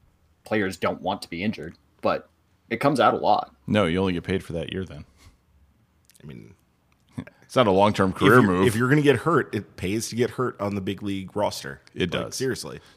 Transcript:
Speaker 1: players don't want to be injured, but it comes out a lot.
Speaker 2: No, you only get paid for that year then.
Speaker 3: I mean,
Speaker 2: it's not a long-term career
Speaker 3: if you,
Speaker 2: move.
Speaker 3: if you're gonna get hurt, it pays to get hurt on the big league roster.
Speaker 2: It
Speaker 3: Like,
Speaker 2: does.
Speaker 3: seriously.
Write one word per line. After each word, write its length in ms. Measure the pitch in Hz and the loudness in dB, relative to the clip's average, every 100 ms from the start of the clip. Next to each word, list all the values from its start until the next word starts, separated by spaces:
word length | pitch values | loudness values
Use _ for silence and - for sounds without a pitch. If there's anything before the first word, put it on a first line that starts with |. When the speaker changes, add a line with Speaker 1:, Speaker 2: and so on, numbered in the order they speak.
| _ _ _ _ - | _ _ _ _ -4
Speaker 1:
players 320 | 110 95 - | -2 -2 -2
don't 240 | 98 90 | -4 -4
want 220 | 87 101 | -6 -8
to 60 | - | -8
be 100 | 85 | -6
injured, 320 | 104 - 78 - _ _ | -4 -6 -12 -16 _ _
but 280 | 104 80 - _ _ _ _ | -4 -2 -6 _ _ _ _
it 80 | 110 | -2
comes 220 | 139 135 | 0 4
out 160 | 113 110 | 2 2
a 20 | |
lot. 380 | 80 104 - _ - | 2 0 -2 _ -2
Speaker 2:
No, 200 | 104 90 | 0 2
you 120 | 87 | 0
only 140 | 95 | -2
get 100 | 85 | -2
paid 200 | 82 92 | -4 -6
for 100 | - | -4
that 180 | 80 76 | -8 -6
year 140 | 92 87 | -8 -10
then. 180 | 73 - _ - _ _ _ _ _ _ _ _ _ | -14 -20 _ -20 _ _ _ _ _ _ _ _ _
Speaker 3:
I 40 | - | -20
mean, 260 | 62 53 - _ _ _ _ _ - - - | -20 -20 -20 _ _ _ _ _ -16 -16 -20
Speaker 2:
it's 140 | _ 135 | _ 2
not 100 | 110 | 4
a 60 | |
long-term 420 | 95 101 - 95 | 4 4 4 0
career 240 | 90 95 123 | 4 6 8
Speaker 3:
if 40 | |
you, 40 | 107 | 6
Speaker 2:
move. 200 | 90 95 | 4 2
Speaker 3:
if 80 | 110 | 2
you're 120 | 127 | 2
gonna 140 | 151 | 4
get 140 | 143 123 | 4 2
hurt, 340 | 156 156 - 110 | 2 0 0 -6
it 220 | - - | -8 -8
pays 320 | 95 110 - | -4 -4 -4
to 60 | 110 | -2
get 140 | 113 | -2
hurt 320 | - 123 - | -2 -6 -4
on 140 | 101 101 | -6 -4
the 60 | |
big 200 | 92 95 | -6 -8
league 340 | 104 98 92 101 | -8 -8 -8 -4
roster. 460 | 101 - 69 69 _ - | -4 -6 -12 -16 _ -6
Speaker 2:
It 180 | 90 | -4
Speaker 3:
Like, 120 | 69 57 | -4 -8
Speaker 2:
does. 100 | - | -6
Speaker 3:
seriously. 440 | 131 104 73 65 - | -6 -6 -10 -16 -20